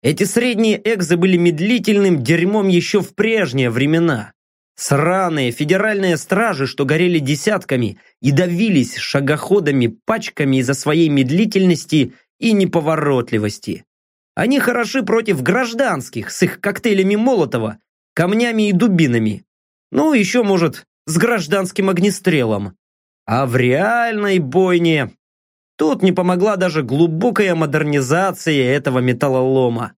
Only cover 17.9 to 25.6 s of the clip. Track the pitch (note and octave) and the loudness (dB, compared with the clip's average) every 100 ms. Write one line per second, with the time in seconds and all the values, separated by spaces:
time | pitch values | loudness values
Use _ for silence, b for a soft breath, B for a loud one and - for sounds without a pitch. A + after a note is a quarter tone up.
17.9 | _ _ - F3 G#3+ A#3+ A3+ G#3 F3+ A#3+ | _ _ -2 0 2 0 0 2 2 2
18.9 | F3+ D3 A#2 A2 G#2 _ _ _ _ _ | 2 2 2 0 -4 _ _ _ _ _
19.9 | - D#4 C#4 F#3+ B3 G#3 F#3+ E3 - - | 0 2 2 2 0 2 2 0 -4 -20
20.9 | _ - D#3+ A3+ A3+ D3+ G3+ F#3 - F#3+ | _ -4 0 0 0 -2 -2 -2 -2 -2
21.9 | F3+ G3+ G3 - F3+ A#2 G#2 G2+ - _ | 2 0 0 -2 0 0 -2 -6 -12 _
22.9 | _ _ _ - A#2+ C3+ B2 B2 C3+ G3+ | _ _ _ -4 -2 0 0 2 2 0
23.9 | A#3+ A#3 A3 G3+ F#3+ C#3 D#3 F#3+ F3+ E3+ | 0 -2 -2 0 0 0 0 2 2 2
24.9 | D#3 G#2+ - _ _ _ _ | 0 -2 -10 _ _ _ _